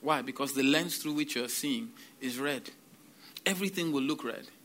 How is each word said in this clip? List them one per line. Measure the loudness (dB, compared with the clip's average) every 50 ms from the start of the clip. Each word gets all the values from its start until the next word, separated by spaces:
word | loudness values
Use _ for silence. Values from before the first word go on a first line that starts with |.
Why? | 2 2 0 2
Because | 0 -4 -4 -4 -4 -2 2
the | 4
lens | 6 6 6 6 4 2 -2
through | -4 -2 -2 0
which | 0 0 0 0
you're | -2 -2 -2
seeing | -2 -2 0 0 0 -2 -2 -6 -10 -16 -20 -20 -16 -8
is | -6 -6 -4
red. | -2 -2 -2 -2 -2 -6 -10 -16 -18 -20 -20 -20 -20 -20 -20 -20 -20 -20 -18 -18 -2 0
Everything | 0 2 2 0 -2 0 0 0 2
will | 2 2 2
look | 0 0 -2 -2
red. | -6 -6 -6 -10 -14 -20 -20